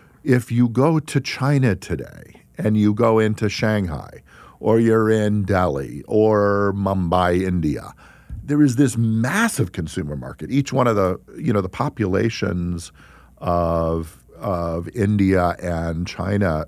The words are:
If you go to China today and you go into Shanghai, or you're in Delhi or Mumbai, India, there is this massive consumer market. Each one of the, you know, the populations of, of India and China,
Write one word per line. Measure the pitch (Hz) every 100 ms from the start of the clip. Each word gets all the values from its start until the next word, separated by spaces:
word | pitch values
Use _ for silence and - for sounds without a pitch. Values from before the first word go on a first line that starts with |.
| - _
If | - 123 113
you | 117 123
go | 113 143 160
to | 151 143
China | - - 131 143 131 92
today | - 85 - - - - _ -
and | 170 107
you | 104
go | 104 117 113
into | 110 107 107
Shanghai, | - 113 107 92 73 50 - - - - -
or | - 113
you're | 113 110 110
in | 110 104 104
Delhi | 98 98 90 69 65 73 -
or | 110 107 107 101 101 101 98
Mumbai, | 98 95 87 90 90 90
India, | 95 90 80 67 - - - - - -
there | - 147
is | 147 120
this | 139 113
massive | 113 110 120 185 226 - 101
consumer | - 82 - 76 71
market. | 64 71 78
Each | 135 139
one | 135 123
of | 104
the, | 92 92 - -
you | 143
know, | 107
the | 92
populations | - 143 - 101 95 113 - 95 90 87 85 85 - - - - _
of, | 73 87 85 82 82 82 82 - - -
of | 113 90 85 82 87 120
India | 101 104 95 92 87 87
and | 90 85 82 82 87
China, | - 90 101 98 78